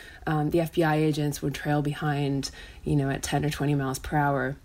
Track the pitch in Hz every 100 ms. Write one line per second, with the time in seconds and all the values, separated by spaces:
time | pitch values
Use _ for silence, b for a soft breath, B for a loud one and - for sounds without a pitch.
0 | B B - 156 151 170 160 - 160 156
1 | 156 151 147 139 147 139 151 147 143 143
2 | 151 143 143 139 135 - B B - 147
3 | 139 135 - 147 147 151 143 143 135 131
4 | - 151 143 139 127 143